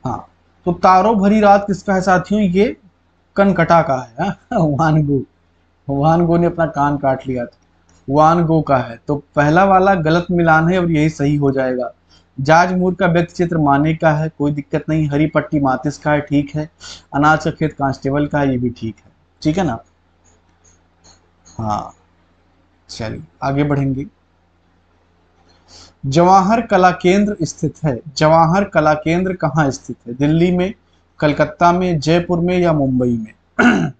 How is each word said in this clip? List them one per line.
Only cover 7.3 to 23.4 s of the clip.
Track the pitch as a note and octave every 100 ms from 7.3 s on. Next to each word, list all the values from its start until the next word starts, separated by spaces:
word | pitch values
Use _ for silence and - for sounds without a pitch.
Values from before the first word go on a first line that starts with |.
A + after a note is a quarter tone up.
| B2+ A#2+
था, | _ _ _ _ _ -
वान | C#3+ D#3 E3+ E3
गो | D#3+
का | D3 C3
है। | A#2+ A#2 -
तो | D3 - -
पहला | D3 E3 G3
वाला | F#3 F#3+ G3
गलत | D#3 E3 F3
मिलान | F3 E3+ D#3+ E3
है | F#3
और | F3
यही | D#3+ D#3
सही | D#3 C#3+ D3
हो | C#3
जाएगा। | C3+ C3 B2+ B2 _ _ _ _ -
जाज | C3+ D#3+ F3+
मूर | F#3 F3+ F3
का | F#3
व्यक्ति | E3+ F3
चित्र | - F3 E3+
माने | D3 C#3 D#3 D#3+
का | D#3+
है, | D3+ D#3+
कोई | _ C#3+
दिक्कत | D3 - D#3 -
नहीं। | D#3 D3+
हरी | C#3+ D#3
पट्टी | D#3 D3 D3+
मातिस | C3+ B2+ D3 -
का | D3+
है, | D3
ठीक | D3 C#3+ C#3+ D#3
है। | D3+ _ - - _
अनाज | C#3+ D3+ D#3
का | D#3+
खेत | - D#3
कांस्टेबल | - C#3 - C3+ C#3+ D3
का | D3+
है, | C#3
ये | B2+
भी | B2
ठीक | A#2 A2+ - _
है, | _ _ _
ठीक | D#3 E3
है |
ना? | E3+ A2+ _ _ _ _ _ _ _ _ _ _ _ _ _ _ _ _ _ -
हाँ, | A2 G#2 G#2+ _ _ _ _ _ _ _ _ _ _
चलिए | - A2 A2 - _